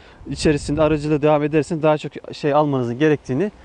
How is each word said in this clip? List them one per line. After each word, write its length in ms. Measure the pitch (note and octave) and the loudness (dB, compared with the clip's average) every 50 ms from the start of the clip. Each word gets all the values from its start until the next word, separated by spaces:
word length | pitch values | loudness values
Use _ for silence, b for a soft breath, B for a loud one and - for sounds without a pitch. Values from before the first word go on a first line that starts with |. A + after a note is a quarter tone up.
| B B B B B - | B B B B B -12
içerisinde 520 | C#3+ - - E3+ D3 C#3+ - - D3 D3+ | -10 0 0 0 0 0 -2 -4 0 2
arıcılığa 400 | D#3 D3+ D#3 D3 C#3+ D3+ D#3 C#3+ | 2 2 2 0 0 -2 0 2
devam 220 | C#3+ D3+ D3+ D3 D3 | 2 2 2 2 2
ederseniz 400 | D3+ D3+ D#3 C#3 - F3+ D3+ D3 | 0 0 0 0 0 -4 0 2
daha 140 | D#3 D3+ | 0 0
çok 140 | D3 - D3 - - - - | 0 -4 -10 -14 -14 -16 -14
şey 220 | - - - D3 C#3 | -12 -4 -2 2 2
almanızın 460 | D3+ D3+ D3 C#3 B2+ B2 A#2 A#2+ B2 | 2 2 2 0 0 -2 -2 -2 0
gerektiğini 520 | D3+ D#3 D3 - - - B2+ C#3 G3 G#3+ B B | 2 2 2 0 -2 -4 -4 -4 -4 -4 B B